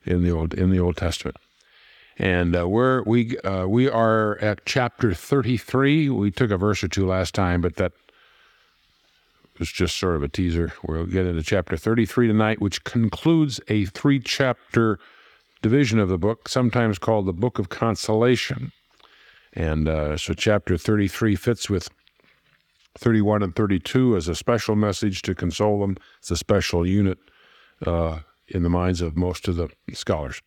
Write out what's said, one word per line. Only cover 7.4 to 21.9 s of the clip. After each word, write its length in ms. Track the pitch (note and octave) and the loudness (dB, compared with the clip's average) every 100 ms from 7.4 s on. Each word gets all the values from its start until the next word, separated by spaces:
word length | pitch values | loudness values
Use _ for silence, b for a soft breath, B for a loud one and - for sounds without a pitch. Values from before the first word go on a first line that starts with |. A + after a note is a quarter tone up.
| F#2 F2 | 0 2
but 140 | F2 | 0
that 160 | - F2+ _ _ b b b b b b b b _ _ _ _ _ _ _ | -2 -4 _ _ b b b b b b b b _ _ _ _ _ _ _
was 100 | E2 | -8
just 300 | - E2+ - | -2 -2 0
sort 160 | F#2 | -2
of 80 | E2 | -2
a 60 | C#2+ | -2
teaser. 440 | - F2+ E2 E2 - | -2 0 0 -2 -6
We'll 220 | E2 D#2+ F2 | -8 -6 -2
get 200 | F#2 F2+ | -2 0
into 160 | E2 | -2
chapter 340 | D#2+ G2+ F2 D#2+ | 0 -2 0 -4
thirty-three 520 | - A#2 G#2 - A#2 | 0 0 2 2 2
tonight, 320 | G#2+ A2 A2 | 4 2 0
which 240 | G2+ - | -2 -4
concludes 760 | - A#2+ A2+ - D#3+ E3 D3+ A#2 - | -4 -2 -2 0 2 4 2 -2 -2
a 200 | A2 G2 | -2 0
three-chapter 1120 | - C#3+ C#3 - - C3+ A#2 _ A#2+ A2+ F#2+ b b b b b b | 0 0 0 -2 -2 0 -2 _ 2 4 0 b b b b b b
division 380 | A2 C3 C3 A2+ | 2 4 4 2
of 100 | F#2+ | 2
the 100 | F#2 | 2
book, 300 | G2+ A2+ - | 0 -2 -4
sometimes 520 | B2+ B2 B2 A2+ F#2+ | 0 2 2 0 0
called 260 | - A2 F#2+ | 0 2 0
the 60 | |
Book 260 | F2 A#2+ - | -2 -2 -2
of 100 | F#2+ | -6
Consolation. 1040 | - A2+ G2+ - A2 B2 A#2+ - C3 C3 _ _ _ b b b b b | -2 -2 -2 0 2 4 2 -2 -8 -10 _ _ _ b b b b b
And, 340 | - E2 D#2 D#2 | -4 -2 0 0
uh, 280 | D#2 D2+ D2+ | 0 -2 -4
so 160 | - | -6
chapter 420 | E2 A2 G#2 - F2 | -2 2 0 0 -2
thirty-three 580 | - G#2+ G2 - A2+ | 0 0 0 0 0
fits 340 | G2+ - A#2 - | 0 -2 -4 -2
with 200 | G2 - | -4 -6